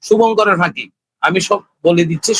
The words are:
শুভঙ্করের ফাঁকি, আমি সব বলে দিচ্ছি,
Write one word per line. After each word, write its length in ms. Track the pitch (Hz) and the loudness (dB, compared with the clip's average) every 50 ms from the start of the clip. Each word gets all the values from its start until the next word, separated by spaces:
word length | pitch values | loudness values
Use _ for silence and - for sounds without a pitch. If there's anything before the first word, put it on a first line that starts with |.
| - | -2
শুভঙ্করের 500 | - 214 220 226 226 220 208 214 208 190 170 | 0 2 2 2 2 2 2 2 2 2 0
ফাঁকি, 240 | 175 165 - - 117 - _ _ _ _ _ _ - | 0 -2 -4 -8 -16 -18 _ _ _ _ _ _ -4
আমি 120 | 151 180 190 175 - | -2 -2 -2 -2 -2
সব 120 | 202 202 - _ _ _ - | -2 -4 -4 _ _ _ 0
বলে 160 | 165 175 170 170 160 | 2 2 2 0 0
দিচ্ছি, 200 | 165 147 - - 220 - | -2 -4 -4 -2 -2 0